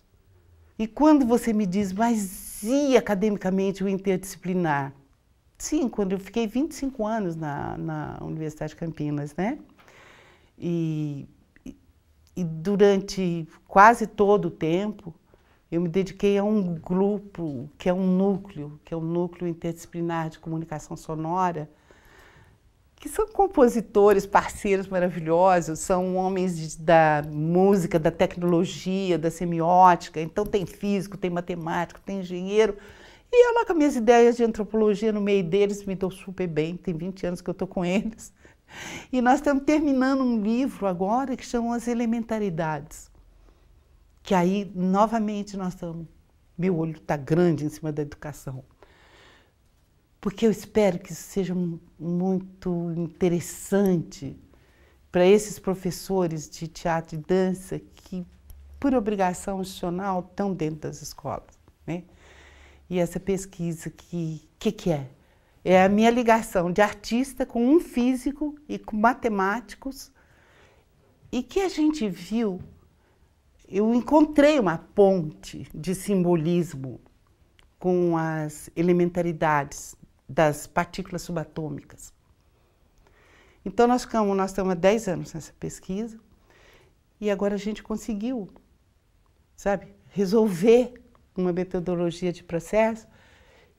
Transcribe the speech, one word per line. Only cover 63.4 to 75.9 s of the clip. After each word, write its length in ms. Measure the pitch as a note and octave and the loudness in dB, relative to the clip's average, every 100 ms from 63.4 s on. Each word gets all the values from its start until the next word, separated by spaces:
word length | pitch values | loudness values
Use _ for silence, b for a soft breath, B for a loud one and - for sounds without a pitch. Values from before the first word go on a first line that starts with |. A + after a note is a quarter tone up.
| - - E3+ E3 D#3+ | -6 -8 -6 -6 -10
que, 580 | - - F3 D#3+ D#3 - - | -16 -10 -6 -6 -8 -14 -6
que 120 | A3 | -6
que 200 | G#3+ F#3 | -2 -2
é? 180 | D3 C3+ - b b b b | -2 -6 -16 b b b b
É 200 | F3+ F#3 | 4 6
a 60 | F#3+ | 6
minha 220 | G#3 A3+ | 4 4
ligação 600 | A#3+ A3+ A3+ A3 F#3+ E3+ | 4 4 4 2 -2 0
de 100 | F3+ | 2
artista 640 | G#3 - - A#3 C4 - | 2 0 -4 -2 -2 -4
com 240 | B3+ A#3+ A#3+ | -4 0 4
um 120 | E4+ | 4
físico 760 | - B3 B3 B3+ C#4 C#4+ D4+ D4 - | 2 0 0 0 -4 -6 -8 -10 -12
e 80 | G3+ | -12
com 180 | - G#3+ | -8 0
matemáticos, 1160 | A3+ B3+ A#3 G3+ F#3+ A3+ - - C4+ C4+ - b b b b b b b _ _ _ _ - | 2 2 -2 0 0 -2 -8 -16 -14 -14 -18 b b b b b b b _ _ _ _ -10
e 100 | B3 | -8
que 180 | B3 F#4+ | -4 -2
a 80 | F#4 | -2
gente 380 | D#4+ D4+ D4+ G#3+ | 0 0 0 -4
viu, 520 | E3+ F3 A3+ G#3+ F#3 - - _ _ _ _ _ _ _ _ - | -6 -6 -4 -2 -4 -12 -20 _ _ _ _ _ _ _ _ -6
eu 240 | G3 A3 A#3+ | 0 2 2
encontrei 640 | - D4+ D#4 D4+ C#4+ D4+ | 4 4 6 6 6 6
uma 180 | F#3 E3 | 2 -2
ponte 920 | - - G3 F#3+ D3+ - - - - | -2 4 4 4 -2 -10 -16 -16 -14
de 220 | D#3 D#3+ | -10 -6